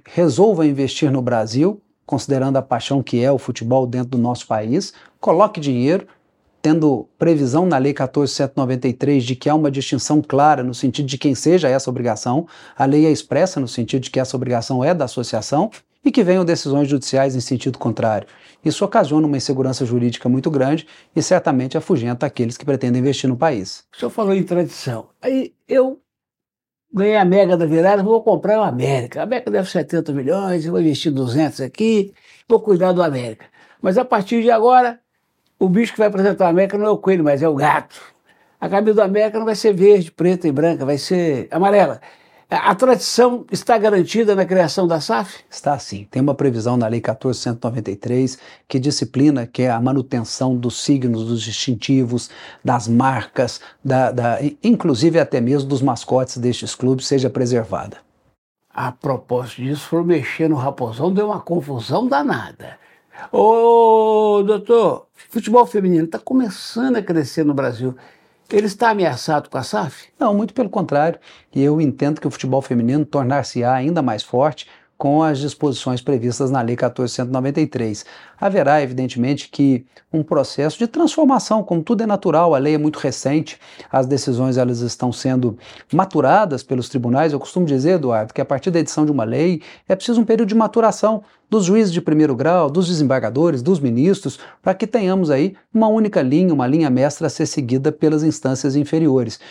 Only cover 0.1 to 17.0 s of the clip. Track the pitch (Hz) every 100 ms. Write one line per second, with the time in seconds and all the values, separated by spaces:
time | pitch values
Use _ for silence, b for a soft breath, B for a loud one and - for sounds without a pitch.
0.1 | - 170 127 220 170 156 139 135 - 151
1.1 | 131 123 117 110 123 175 208 _ _ -
2.1 | 135 - 135 135 135 127 117 - 139 123
3.1 | 123 127 135 - 120 117 131 127 127 123
4.1 | 127 120 120 - 110 110 156 - - b
5.1 | b - 165 208 170 143 123 131 190 -
6.1 | b _ _ _ _ 151 160 156 127 -
7.1 | - 165 156 131 147 185 139 135 143 131
8.1 | 147 139 - 135 - 127 127 127 120 143
9.1 | 139 120 127 143 156 151 135 - 131 -
10.1 | 151 147 135 151 139 127 120 131 135 135
11.1 | 135 147 127 156 180 143 131 131 123 120
12.1 | 107 127 135 175 B B B 135 151 160
13.1 | 143 - 135 185 151 123 - 117 135 -
14.1 | 131 127 131 123 117 - 127 143 175 127
15.1 | - 120 113 - 143 208 - _ _ 285
16.1 | - 180 185 170 160 147 139 139 139